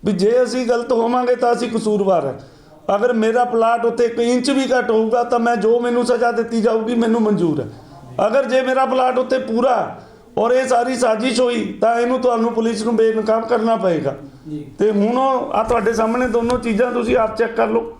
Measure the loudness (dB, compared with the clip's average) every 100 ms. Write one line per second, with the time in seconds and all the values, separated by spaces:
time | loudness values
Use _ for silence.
0 | -2 0 2 2 0 -2 -2 -2 0 0
1 | 2 0 0 0 0 0 -2 -2 -2 0
2 | 2 2 0 -8 -16 -20 -20 -14 -4 0
3 | 0 2 2 2 0 2 2 2 -2 0
4 | 0 0 0 0 0 0 0 0 2 0
5 | 2 0 0 0 0 0 2 2 0 0
6 | 0 0 0 0 -2 0 0 0 -2 0
7 | 0 2 2 2 0 -2 -6 -12 -20 -20
8 | -12 -2 0 0 0 0 0 0 0 2
9 | 0 0 -2 -2 -2 0 0 0 -2 -10
10 | -18 -20 -10 -2 0 2 2 0 0 0
11 | 0 0 0 0 0 0 -4 -2 0 2
12 | 0 0 0 0 0 0 -2 -2 -2 2
13 | 2 2 0 0 0 0 0 0 0 0
14 | -2 -6 -14 -18 -12 -12 -12 -2 0 2
15 | 2 2 2 0 0 -2 0 0 0 0
16 | 0 0 0 0 0 -2 -2 0 0 0
17 | 0 2 0 0 -2 0 0 0 -4 -14